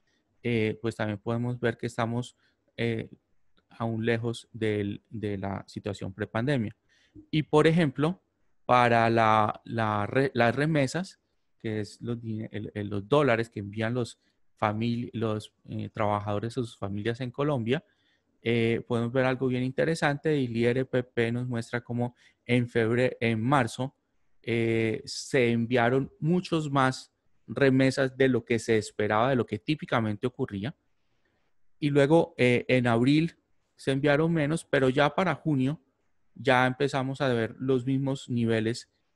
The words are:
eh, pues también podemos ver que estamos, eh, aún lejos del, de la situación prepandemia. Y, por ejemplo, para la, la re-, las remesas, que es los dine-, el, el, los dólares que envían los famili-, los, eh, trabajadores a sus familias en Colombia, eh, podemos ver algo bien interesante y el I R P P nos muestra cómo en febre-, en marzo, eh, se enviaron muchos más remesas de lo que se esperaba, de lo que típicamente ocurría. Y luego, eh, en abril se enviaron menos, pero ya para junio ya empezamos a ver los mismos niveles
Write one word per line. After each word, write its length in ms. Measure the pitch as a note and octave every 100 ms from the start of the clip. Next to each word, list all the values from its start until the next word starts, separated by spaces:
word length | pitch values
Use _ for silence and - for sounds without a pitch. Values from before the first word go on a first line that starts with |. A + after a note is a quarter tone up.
| _ _ _ _
eh, 380 | A#2+ A#2 G#2+ G#2+
pues 140 | A2+ -
también 240 | G#2+ G2+
podemos 400 | A#2 A#2 A#2+ A#2+
ver 180 | A#2+ A#2
que 80 | A#2+
estamos, 500 | - A2+ A#2+ B2 _ _ _ _ -
eh, 340 | A#2 A2+ - - _ _ _ _ _
aún 340 | - A#2 A2+
lejos 460 | A2+ A#2 A#2 A2+ -
del, 520 | A2+ A2 G#2 G2+ - _
de 260 | A2 G#2 G2
la 260 | G2 G2 -
situación 460 | G#2+ G#2 G2 G2+
prepandemia. 640 | F#2+ G#2 A2 B2+ C#3 G#2 - _ _ _ - -
Y, 140 | D#3
por 240 | C#3+ D3+ D#3
ejemplo, 560 | E3 D#3 - D3+ F#3 _ _ _ _ -
para 440 | B2 A#2+ A#2 A2+
la, 500 | A#2 A2 G#2+ G#2+ - -
la 420 | A#2 A2 G#2 G#2
re-, 240 | B2+ C#3
las 220 | A#2+ A#2 A#2+
remesas, 640 | D3+ D3+ C3 D#3+ F#3+ - _ _ _ _
que 220 | A2+ G#2+
es 200 | G#2 -
los 180 | A#2 A#2
dine-, 300 | A#2 G#2+ A2+
el, 200 | G#2 G#2+
el, 140 | G#2 G2+
los 180 | G#2 G2+
dólares 440 | C#3+ C#3 A2+ A2+
que 80 | A2
envían 340 | G2 G#2 A2+
los 260 | B2 A2+ - _ _ _ -
famili-, 520 | G#2+ G#2+ A#2 A#2+ A#2+
los, 400 | A2+ A2 G#2+ - _ -
eh, 240 | A2 G#2
trabajadores 640 | - G#2 G#2 G#2 G#2 A#2
a 80 | C3
sus 140 | A#2 -
familias 460 | G2+ G#2 A2 A#2+
en 80 | B2+
Colombia, 540 | - D3 C#3 A2 C#3+ - _ _ _ _ _
eh, 440 | A2+ A#2 A2+ A2+ -
podemos 240 | A#2 A#2
ver 140 | C3 B2+
algo 220 | C3 C3
bien 160 | B2
interesante 760 | C3 - D#3+ D#3+ D#3 C#3+ D#3+ D3+
y 60 | B2
el 100 | A2+
I 100 | A#2+
R 180 | B2 C3
P 180 | B2+
P 260 | B2 - A#2
nos 120 | A#2+ B2
muestra 360 | A#2 - A#2+
cómo 340 | - A#2+ A#2+ - _ _ -
en 240 | B2 A#2+
febre-, 480 | A#2+ A2 A#2+ B2+ -
en 240 | A#2 A2+
marzo, 520 | A#2 C#3+ A#2 - C3 - _ _ _ _
eh, 600 | - A#2 A2+ A2+ A2+ A2
se 480 | - - - C#3 A#2+
enviaron 580 | A#2 A#2 B2 A#2 C3+ C#3 -
muchos 500 | D3+ F3+ F3+ E3 D3+
más 400 | C#3 C3 C3 - _ _ _ -
remesas 680 | A2 C#3 C3 C3+ B2+ C3+ B2+
de 140 | C3+
lo 160 | A#2+ -
que 120 | A#2
se 200 | - A2
esperaba, 520 | G#2 - G#2+ G#2+ B2+
de 60 | B2+
lo 100 | A2
que 140 | G#2
típicamente 680 | - D#3 - C3 A2 G#2+ B2+
ocurría. 480 | - B2+ G2 A2+ - _ _ _ _ _ _ _ _ _ -
Y 100 | D3
luego, 440 | C#3+ C#3 E3 - -
eh, 260 | B2 B2 -
en 180 | B2+ A#2+
abril 480 | A#2 B2+ D3+ E3 - _ _ _ -
se 160 | -
enviaron 400 | C3+ D3 C#3+ E3
menos, 320 | E3 C#3+ E3
pero 240 | - C#3 C3
ya 260 | C3 D3
para 220 | - F#3 C#3
junio 460 | D#3 C#3 C3 D#3+ _ _ _ _ _
ya 320 | - A#2+ B2+ B2+
empezamos 540 | B2 C#3 C#3 C3 C3+
a 80 | C#3
ver 300 | A#2 A2 -
los 260 | C3 C3 B2+
mismos 440 | C3+ C#3 C3+ -
niveles 600 | A#2+ A2+ A2+ A2 A#2+ - _ _